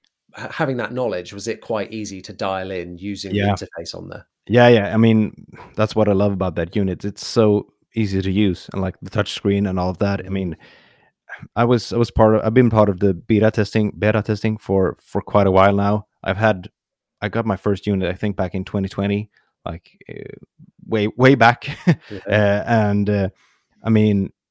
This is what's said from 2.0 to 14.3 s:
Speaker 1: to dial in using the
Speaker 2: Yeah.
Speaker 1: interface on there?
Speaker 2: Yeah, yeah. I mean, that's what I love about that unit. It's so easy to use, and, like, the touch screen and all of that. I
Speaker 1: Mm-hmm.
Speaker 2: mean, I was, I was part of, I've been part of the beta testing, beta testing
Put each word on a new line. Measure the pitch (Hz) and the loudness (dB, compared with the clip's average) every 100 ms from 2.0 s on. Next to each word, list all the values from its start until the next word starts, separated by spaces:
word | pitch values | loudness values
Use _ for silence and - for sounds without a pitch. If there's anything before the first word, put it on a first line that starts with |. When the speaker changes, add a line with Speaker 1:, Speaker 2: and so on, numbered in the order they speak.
| 101 95 | -10 -12
Speaker 1:
to | - | -14
dial | 95 101 95 95 | -8 -6 -6 -6
in | 92 87 87 | -8 -10 -10
using | 98 98 98 | -10 -10 -6
the | 101 | -2
Speaker 2:
Yeah. | 101 95 | 0 -2
Speaker 1:
interface | - - 85 90 | -4 -14 -14 -14
on | 92 | -14
there? | - - _ - | -16 -20 _ 0
Speaker 2:
Yeah, | 117 120 | 4 6
yeah. | 117 101 | 6 4
I | 110 | 2
mean, | 113 110 107 - - - - - | 4 4 0 -6 -20 -20 -12 -4
that's | 107 110 | -2 0
what | 104 | 2
I | |
love | 98 104 | 2 0
about | 98 92 85 | -2 -4 -4
that | 82 110 | -4 -2
unit. | 95 87 | -4 -4
It's | 101 - - | -8 -10 -6
so | 120 107 104 - _ _ 113 | 2 2 2 -2 _ _ -4
easy | 104 95 | -2 -2
to | 95 | -2
use, | 95 104 87 - | 0 0 -2 -6
and, | 95 | -6
like, | 92 - | -6 -8
the | 101 | -8
touch | 107 101 | -4 -4
screen | - 101 101 101 | -4 -2 0 0
and | 92 | -2
all | 90 | -4
of | 90 | -2
that. | 101 98 | -2 -4
I | 92 | -6
Speaker 1:
Mm-hmm. | |
Speaker 2:
mean, | 98 92 - - _ _ _ _ _ - - - 110 | -8 -6 -10 -16 _ _ _ _ _ -20 -20 -10 -2
I | 117 | 2
was, | 123 - | 2 0
I | 117 | -2
was | 117 | 0
part | - 110 110 | 4 4 4
of, | 107 | 2
I've | |
been | 120 120 | 4 4
part | 110 104 | 4 2
of | 90 | 4
the | 101 87 | 0 0
beta | - 107 110 | 0 2 2
testing, | - 101 110 104 - | 2 -2 0 -2 -2
beta | 104 107 | 0 0
testing | 104 | -2